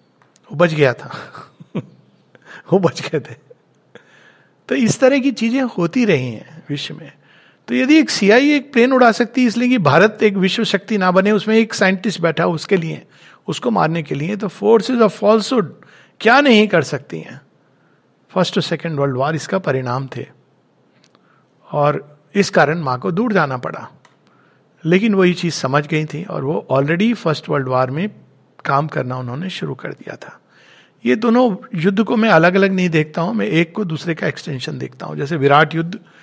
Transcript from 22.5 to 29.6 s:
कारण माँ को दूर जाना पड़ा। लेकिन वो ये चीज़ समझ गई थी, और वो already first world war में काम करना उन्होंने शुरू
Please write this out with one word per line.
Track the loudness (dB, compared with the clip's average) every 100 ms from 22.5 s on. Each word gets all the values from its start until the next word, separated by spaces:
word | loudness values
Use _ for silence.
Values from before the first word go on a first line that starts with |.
कारण | 2 2 0
माँ | -4 -4
को | -4
दूर | -2 0
जाना | 0 0 -4
पड़ा। | -8 -12 -16 -20 _ _ _ _ _ _ _ _
लेकिन | 0 2 2
वो | 2
ये | 2
चीज़ | 2 -4
समझ | -4 -2 -2 -2
गई | -4
थी, | -4 -8
और | -10 -8
वो | -6 -6 -2
already | -2 0 0 0
first | 0 -2 -4 -4
world | -4 -2
war | -2 -2
में | -2 -6 -8 _ _ _ _
काम | -4 -2 -2
करना | -6 -6 -8
उन्होंने | -8 -10 -10
शुरू | -8